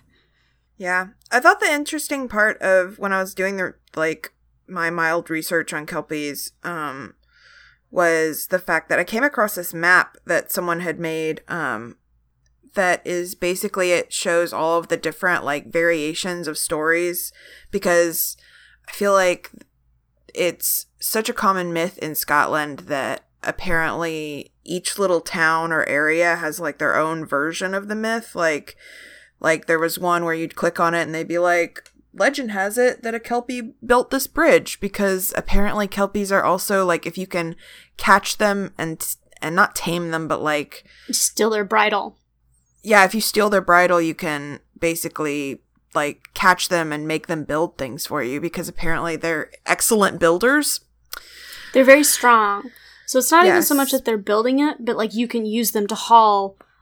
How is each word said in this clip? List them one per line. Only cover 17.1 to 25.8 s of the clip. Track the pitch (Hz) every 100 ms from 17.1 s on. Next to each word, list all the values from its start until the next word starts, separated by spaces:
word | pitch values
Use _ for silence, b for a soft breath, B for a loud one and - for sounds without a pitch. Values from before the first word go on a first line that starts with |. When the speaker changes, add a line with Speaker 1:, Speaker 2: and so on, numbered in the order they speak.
| 175 - B B B B
Speaker 1:
because | 202 196 175 170 165 - - b b b b -
I |
feel | - 202
like | 196 185 180 - - - _ _ _ _ _ _
it's | - 175 165 - - - _
such | - 220 220
a |
common | 240 196 190 175
myth | 165 170 -
in | 156
Scotland | 147 - 147 95 151 147 135
that | - 139 117 127 - _
apparently | - - 185 165 160 123 165 160 151 143 - _
each | - 175 - -
little | 196 170
town | 156 - 160 165 165
or | 160